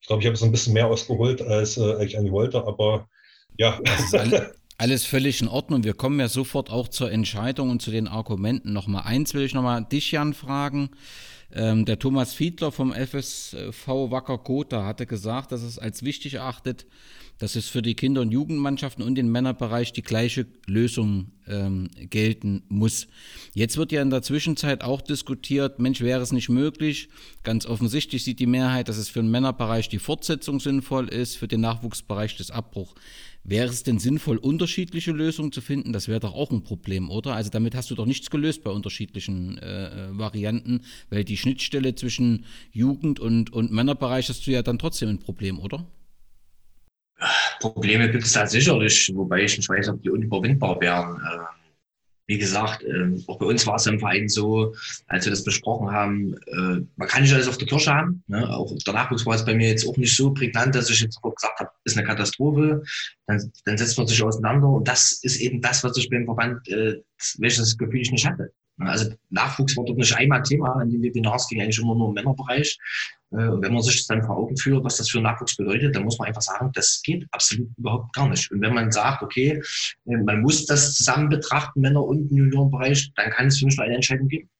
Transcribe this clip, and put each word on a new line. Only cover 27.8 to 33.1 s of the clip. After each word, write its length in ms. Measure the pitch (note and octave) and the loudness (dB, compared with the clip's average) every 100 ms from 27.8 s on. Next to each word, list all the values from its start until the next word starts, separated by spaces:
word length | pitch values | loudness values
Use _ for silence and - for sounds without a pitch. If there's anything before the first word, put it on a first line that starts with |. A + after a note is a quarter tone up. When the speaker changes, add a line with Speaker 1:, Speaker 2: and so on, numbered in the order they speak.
| A#2 A#2 - B2+ | 0 0 -2 -4
Speaker 2:
sieht 160 | - A#2+ | -4 0
die 80 | B2 | 2
Mehrheit, 420 | B2+ C3 B2+ A#2+ | 2 2 0 -2
dass 80 | A2 | -6
es 120 | G#2 | -6
für 100 | - | -2
den 100 | A2+ | 2
Männerbereich 580 | A#2 C3+ B2+ A#2 A2+ A2 | 2 0 0 -2 0 -2
die 120 | G#2 | -4
Fortsetzung 600 | - D3+ - D3+ - C#3 | -4 -6 -2 -4 -2 -4
sinnvoll 500 | C#3+ C3+ C3 C3 B2 | 0 -2 0 -2 -2
ist, 280 | A2+ B2 - | -4 -4 -6
für 100 | A#2 | -4
den 140 | A2+ | 0
Nachwuchsbereich 760 | A2+ A2+ A#2 - - G2+ A2 - | 0 -2 -6 -10 -6 -4 -4 -6
das 140 | F#2+ | -10
Abbruch. 440 | A2+ B2 - F#2 - - | -10 -10 -10 -12 -14 -20